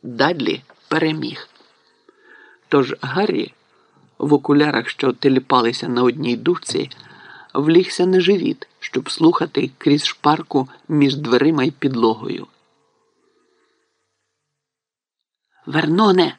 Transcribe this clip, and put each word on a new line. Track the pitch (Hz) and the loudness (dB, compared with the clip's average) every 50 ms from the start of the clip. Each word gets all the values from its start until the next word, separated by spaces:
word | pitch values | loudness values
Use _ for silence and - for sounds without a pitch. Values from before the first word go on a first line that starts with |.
Дадлі | - 131 120 113 135 156 180 151 120 92 - - _ _ - _ _ _ | -14 -14 -4 -2 -2 -2 -2 -2 -4 -4 -4 -6 _ _ -20 _ _ _
переміг. | - 160 160 156 156 156 135 - 147 - - _ _ _ _ _ _ _ _ _ _ _ _ _ _ _ _ - - - - - - _ _ _ | -2 -2 0 -2 -2 -4 -8 -10 -10 -14 -18 _ _ _ _ _ _ _ _ _ _ _ _ _ _ _ _ -20 -20 -20 -20 -20 -20 _ _ _
Тож | - 143 131 127 - - | 2 2 2 0 -4 -10
Гаррі, | - 135 131 180 208 208 82 - - - _ _ _ _ _ _ _ _ _ _ _ _ _ _ | -8 -4 -2 -2 0 0 -2 -4 -6 -8 _ _ _ _ _ _ _ _ _ _ _ _ _ _
в | - 147 147 | 0 2 2
окулярах, | 139 139 - 143 147 151 151 143 120 123 - | 2 2 2 2 2 2 2 0 -4 -4 -6
що | - - - 131 | -8 -2 -2 -2
теліпалися | 120 - - 139 135 131 127 _ 135 127 117 117 117 - 120 120 | -2 0 0 2 2 2 0 _ 0 2 2 0 -2 -4 -6 -4
на | 123 120 | -2 2
одній | 123 123 120 156 - 120 120 | 2 2 0 0 -4 -4 -4
дужці, | 113 117 160 180 - - - - - - 135 - - - - - - - - - - - _ _ | -2 0 -2 -2 -2 -4 -6 -6 -6 -6 -6 -10 -20 -20 -20 -20 -20 -20 -20 -20 -20 -20 _ _
влігся | - 143 156 165 175 185 - - - 180 | -2 0 4 4 4 4 2 0 0 0
на | 185 185 185 | 4 4 4
живіт, | 175 180 208 185 - - - _ - _ _ _ | 4 4 2 2 0 -4 -4 _ -12 _ _ _
щоб | - - - 131 123 - | -16 -6 -6 -6 -6 -6
слухати | - - 160 165 175 - 170 156 _ 143 127 131 - _ | -4 2 2 4 4 2 -4 -4 _ -4 -4 -4 -8 _
крізь | - 151 143 147 - | 2 2 2 2 0
шпарку | - - _ - 147 156 160 165 _ - 139 131 131 - - _ - | -6 -8 _ 0 0 0 0 -2 _ -2 -2 -2 -2 -10 -20 _ -4
між | 156 147 143 139 135 | 0 2 2 2 0
дверима | 139 147 120 120 123 135 156 165 143 131 | -4 -2 0 2 4 4 2 2 2 -2
й | 113 | -2
підлогою. | - _ - 139 131 117 117 113 110 110 - - - - - _ _ _ _ _ _ _ _ _ _ _ _ _ _ _ _ _ _ _ _ _ _ _ _ _ _ _ _ _ _ _ _ _ _ _ _ _ _ _ _ _ _ _ _ _ _ _ _ _ _ _ _ _ _ _ _ _ _ _ _ _ _ _ _ | -4 _ -4 -4 0 2 0 0 0 -2 -8 -10 -10 -10 -12 _ _ _ _ _ _ _ _ _ _ _ _ _ _ _ _ _ _ _ _ _ _ _ _ _ _ _ _ _ _ _ _ _ _ _ _ _ _ _ _ _ _ _ _ _ _ _ _ _ _ _ _ _ _ _ _ _ _ _ _ _ _ _ _
«Верноне!» | - 143 160 165 151 165 185 220 202 185 185 170 139 - | -4 -2 -2 0 2 2 4 4 4 4 4 2 0 -2